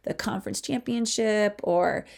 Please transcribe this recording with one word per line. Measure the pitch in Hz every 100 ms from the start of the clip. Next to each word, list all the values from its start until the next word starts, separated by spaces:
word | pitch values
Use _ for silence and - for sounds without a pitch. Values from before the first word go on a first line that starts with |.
the | -
conference | 160 214 196 - 202
championship | - 254 240 233 226 - 220 214 208 208
or | - 175 180 - -